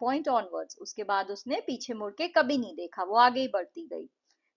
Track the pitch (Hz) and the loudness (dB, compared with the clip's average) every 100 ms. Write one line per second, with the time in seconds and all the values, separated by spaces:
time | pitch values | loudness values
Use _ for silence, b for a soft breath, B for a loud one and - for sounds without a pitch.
0 | 247 277 302 240 190 165 160 - - - | -2 0 2 0 0 -6 -8 -12 -14 -8
1 | 202 196 190 202 247 320 - 254 - 226 | 0 0 0 -6 -4 -4 -2 -6 -6 -6
2 | 208 - 339 330 254 285 214 165 175 - | -6 -4 0 2 4 2 -2 -8 -10 -6
3 | 180 220 247 247 262 196 175 170 170 170 | 2 6 6 6 0 -2 -4 -10 -10 -10
4 | 160 _ _ _ _ | -10 _ _ _ _